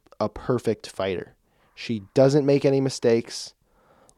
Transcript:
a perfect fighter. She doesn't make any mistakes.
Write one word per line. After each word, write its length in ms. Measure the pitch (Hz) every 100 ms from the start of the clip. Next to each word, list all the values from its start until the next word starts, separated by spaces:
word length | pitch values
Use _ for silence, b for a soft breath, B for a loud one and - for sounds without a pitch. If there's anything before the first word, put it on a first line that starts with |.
| _ -
a 120 | 104
perfect 580 | - - 120 113 104 -
fighter. 460 | - 95 87 - _ _ _ _
She 300 | - - 110 95
doesn't 320 | 135 135 147 139
make 180 | 139
any 160 | 139 135
mistakes. 720 | 135 - 120 117 - - - _ _ b b b b